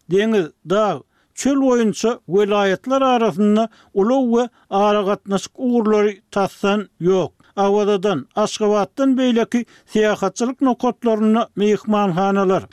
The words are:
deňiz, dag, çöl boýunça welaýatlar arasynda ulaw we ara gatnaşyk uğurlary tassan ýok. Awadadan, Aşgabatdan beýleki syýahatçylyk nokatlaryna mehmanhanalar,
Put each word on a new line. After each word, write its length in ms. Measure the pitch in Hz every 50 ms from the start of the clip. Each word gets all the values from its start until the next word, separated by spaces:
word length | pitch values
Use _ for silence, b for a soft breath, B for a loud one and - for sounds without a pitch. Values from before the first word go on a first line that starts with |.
| _ -
deňiz, 360 | 165 196 208 226 220 208 170 147 - _ _ 156
dag, 340 | 185 208 220 208 175 131 - _ _ _ _ _ _
çöl 260 | - - 254 285 277
boýunça 580 | 269 262 247 240 233 214 185 - - 220 240 - - -
welaýatlar 760 | 160 202 208 196 208 202 202 196 185 180 - 254 262 269 269
arasynda 640 | 262 254 240 233 214 147 165 208 208 208 214 226 226 b b b b b
ulaw 320 | 202 196 220 254 277 262 240
we 180 | 226 233 247 233 b b b b
ara 320 | 185 196 202 208 208 208
gatnaşyk 500 | 208 185 208 196 - 196 196 190 - - -
uğurlary 640 | - 262 247 240 240 214 214 214 208 208 214 202 190 _ _
tassan 580 | - 202 196 - - - - 202 202 214 196 - _ _
ýok. 300 | 160 175 190 185 165 135 - b b b b
Awadadan, 720 | - 196 196 202 208 208 196 208 196 175 208 190 139 120 - _
Aşgabatdan 840 | - 214 202 - - 220 208 208 208 196 - - - 269 269 262 247
beýleki 480 | 262 254 233 226 226 - - 240 226 b b b b _ -
syýahatçylyk 680 | 214 214 214 208 - - 190 - - 240 240 269 -
nokatlaryna 840 | 277 262 240 - - 247 - - - 233 220 214 220 220 220 226 220 - _
mehmanhanalar, 1080 | - 202 208 208 190 - - 208 208 208 196 165 170 190 196 196 196 196 185 190 170 - B